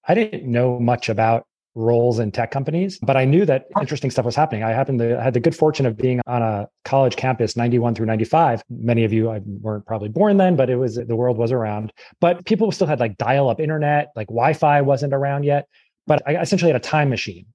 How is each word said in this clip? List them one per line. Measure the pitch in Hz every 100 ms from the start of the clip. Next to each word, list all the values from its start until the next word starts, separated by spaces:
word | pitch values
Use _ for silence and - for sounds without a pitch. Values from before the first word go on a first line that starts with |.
| -
I |
didn't | 185 214 -
know | 135 117 127 123
much | 117 120 -
about | 107 113 113 - _ _ -
roles | 113 117 120 113
in | 110
tech | 110 117
companies, | 139 139 160 190 185
but | - 135
I |
knew | 131 156 196
that | 131 - -
interesting | 147 147 135
stuff | 127
was | 120
happening. | 120 151 107
I | 110
happened | 113 135 131
to, | 117 120
I |
had | 120
the | 123
good | 165
fortune | - 156 151 131
of | 110
being | 127 123 120
on | 123
a | 113 104 104 _
college | - 139 131
campus, | - 131 120 110 -
ninety-one | 120 120 117
through | 107 110
ninety-five. | 110 110 156 160 113 -
Many | 120 113 117
of | 113
you, | 110 113
I | 110
weren't | 101 101 107 104 -
probably | 113 104
born | 107 208 202
then, | 185 165
but | 127
it |
was, | 123 127 110
the | 113
world | 113 123 113
was | 117
around. | 127 110 104 110 - - _
But | 170 180
people | 185 208 214
still | - 160
had, | 139
like, | 117 95
dial-up | 110 139 135 110
internet, | 151 156 147 147 147 -
like, | 107
Wi-Fi | 113 131 151 151 143
wasn't | 135 135 143
around | 139 139 139
yet. | 143 143 143 _ _ _ -
But | 147 -
I | 165
essentially | 170 190 170
had | 131
a |
time | - 156 143
machine. | 117 - 87 92